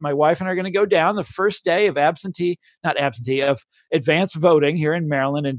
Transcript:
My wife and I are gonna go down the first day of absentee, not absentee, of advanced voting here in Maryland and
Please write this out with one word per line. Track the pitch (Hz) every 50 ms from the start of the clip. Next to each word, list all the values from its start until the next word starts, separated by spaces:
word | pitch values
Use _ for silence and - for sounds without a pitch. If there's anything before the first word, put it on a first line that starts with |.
My | 151 147
wife | 143 143 151 156 170 170
and | 185 185
I |
are | 180
gonna | 180 185 196
go | 180 196 208
down | 196 196 170 160 180 214
the | 208 175
first | - - - 190 208 190 - -
day | 170 170 185 208
of | 196 139 143
absentee, | 143 156 170 - - 190 175 - 175 175 175 - _ _ _ _ -
not | 165 - -
absentee, | 143 139 117 120 117 123 135 135
of | 135 139 139 - - _ _ _ _ -
advanced | - 160 120 147 156 170 196 190 -
voting | 165 156 180 165 151 143 143 165
here | 170 156 151 165
in | 175 165 151
Maryland | 147 135 135 139 143 147 147
and | 139 135